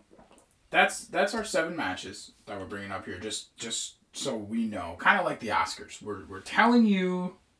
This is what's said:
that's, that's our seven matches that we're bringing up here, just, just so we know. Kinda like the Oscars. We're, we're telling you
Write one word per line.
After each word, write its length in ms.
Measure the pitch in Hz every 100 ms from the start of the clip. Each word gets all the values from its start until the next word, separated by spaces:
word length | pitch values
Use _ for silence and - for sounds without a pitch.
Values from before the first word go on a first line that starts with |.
| _ - - - _ _ _
that's, 360 | 165 196 - -
that's 280 | 175 202
our 120 | 226 202
seven 300 | - 165 165
matches 580 | - - - - - _ -
that 140 | 98
we're 60 | 92
bringing 240 | 101 98
up 140 | 95 -
here, 120 | 95
just, 380 | 110 - - -
just 380 | 117 - - - _
so 240 | - 139 113
we 300 | 101 113 113
know. 300 | 104 - -
Kinda 220 | 185 190
like 160 | 165 -
the 80 | 113
Oscars. 540 | - - - - -
We're, 240 | 104 95 92
we're 160 | -
telling 440 | - 202 226 240 220
you 520 | 190 185 180 180 - _